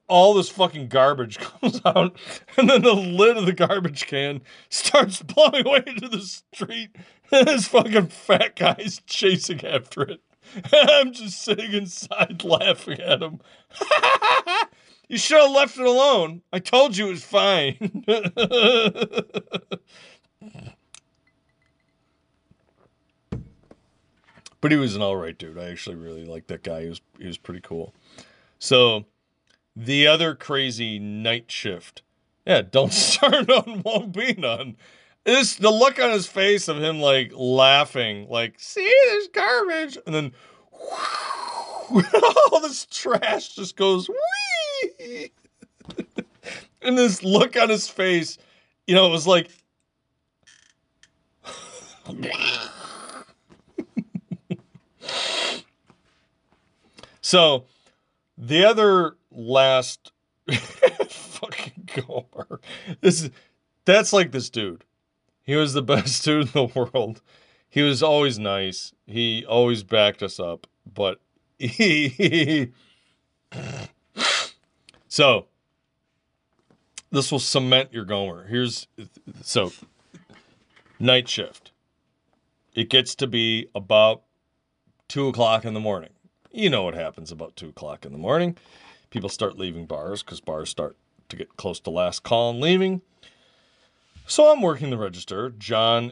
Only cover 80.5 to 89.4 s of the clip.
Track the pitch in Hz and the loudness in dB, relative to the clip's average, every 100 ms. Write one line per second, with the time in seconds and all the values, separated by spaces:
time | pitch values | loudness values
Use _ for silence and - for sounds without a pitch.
80.5 | _ _ _ _ - 120 127 123 - 95 | _ _ _ _ -6 2 2 2 -8 -8
81.5 | - _ _ _ _ _ _ _ _ _ | -14 _ _ _ _ _ _ _ _ _
82.5 | _ _ - 117 131 127 - 131 117 113 | _ _ -6 -6 -6 -10 -8 -8 -4 -4
83.5 | 113 - 104 98 107 110 110 _ _ _ | -4 -8 -12 0 2 2 0 _ _ _
84.5 | _ _ _ _ _ - 143 139 113 113 | _ _ _ _ _ -12 -6 -4 0 2
85.5 | 113 113 110 107 95 80 _ _ _ _ | 2 -2 -8 -6 -6 -8 _ _ _ _
86.5 | 233 202 120 92 82 80 80 80 80 80 | -4 -2 0 -4 -6 -10 -12 -18 -16 -18
87.5 | - 80 - 76 73 - 71 92 151 175 | -18 -20 -16 -16 -16 -16 -10 -2 0 0
88.5 | 170 _ _ - _ _ 120 98 - | -6 _ _ -20 _ _ -10 -10 -6